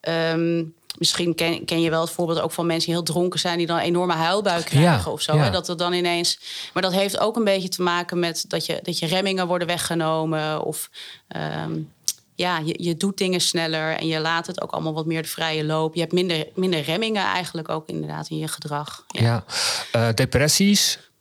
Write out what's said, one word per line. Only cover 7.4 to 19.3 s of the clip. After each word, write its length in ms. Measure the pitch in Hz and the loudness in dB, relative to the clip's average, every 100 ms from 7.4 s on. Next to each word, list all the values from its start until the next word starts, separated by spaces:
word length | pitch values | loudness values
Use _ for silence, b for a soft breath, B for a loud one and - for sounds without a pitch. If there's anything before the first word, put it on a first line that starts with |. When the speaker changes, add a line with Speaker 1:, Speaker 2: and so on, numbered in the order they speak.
Speaker 1:
beetje 260 | 208 196 185 | 2 2 0
te 120 | - | 0
maken 380 | 180 175 175 175 | 0 0 0 0
met 260 | 170 160 - | -2 -2 -4
dat 180 | 165 - | -4 -2
je, 140 | 156 | -4
dat 160 | - 170 | -4 -4
je 60 | 165 | 0
remmingen 420 | 185 196 190 180 | 0 2 0 0
worden 200 | 180 170 | 0 0
weggenomen 960 | 170 - 165 160 160 160 156 156 156 | -2 0 0 2 2 0 0 -2 -2
of, 260 | - 156 - B B B _ | -4 -6 -10 B B B _
ehm, 440 | - - - 160 160 151 _ - - _ - | -8 -6 -4 -4 -6 -8 _ -6 -6 _ -4
ja, 240 | 180 170 156 | -2 0 -2
je, 100 | - | -4
je 140 | 175 160 | -4 -2
doet 200 | 196 190 | -2 0
dingen 240 | 185 180 | 0 0
sneller 540 | - 175 165 160 156 160 | 0 0 -2 -2 -2 -2
en 100 | 160 | -2
je 120 | 156 | -2
laat 280 | 156 165 170 | 0 -2 -2
het 140 | 175 | -8
ook 100 | - | -6
allemaal 220 | - 160 | -4 -2
wat 120 | 156 156 | -2 -2
meer 160 | 160 | -2
de 60 | 160 | -4
vrije 380 | - 165 156 151 | -4 -2 0 0
loop. 280 | 156 160 | 0 0
Je 60 | 165 | -2
hebt 140 | 160 | 0
minder, 340 | 175 185 165 - - | 2 2 0 -2 -2
minder 260 | 185 165 | 0 0
remmingen 420 | 143 170 220 214 | 0 -2 0 0
eigenlijk 460 | 101 180 165 170 156 | 0 0 -2 -8 -4
ook 180 | 160 156 | -6 -4
inderdaad 420 | 165 151 156 156 | -6 -6 -6 -6
in 80 | 156 | -6
je 100 | 156 | -6
gedrag. 580 | - 147 147 147 - - | -6 -6 -6 -6 -12 -10
Ja. 140 | - | 2
Speaker 2:
Ja. 220 | 113 | 2